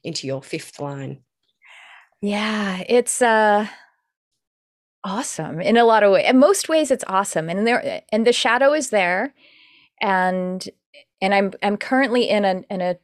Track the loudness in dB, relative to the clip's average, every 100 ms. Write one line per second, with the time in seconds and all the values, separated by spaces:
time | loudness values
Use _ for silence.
0 | -10 -10 -8 -10 -8 -12 -12 -14 -12 -10
1 | -12 -14 _ _ _ _ _ -20 -20 -20
2 | _ _ -6 -4 -4 -4 -6 -6 0 0
3 | 0 0 2 4 4 2 0 -10 _ _
4 | _ _ _ _ _ _ _ _ _ _
5 | -8 -6 -6 -8 -8 -4 2 4 6 6
6 | 4 4 4 4 4 2 0 0 2 -2
7 | 0 -2 -2 -4 -4 -2 0 0 -2 -10
8 | _ 0 2 2 0 4 4 2 0 0
9 | 0 -2 -4 _ _ _ _ _ _ _
10 | 0 0 0 -2 -6 -8 -12 _ _ -20
11 | _ _ 0 0 0 -2 -4 -4 -2 0
12 | 2 0 0 0 0 -2 -6 -6 -6 -6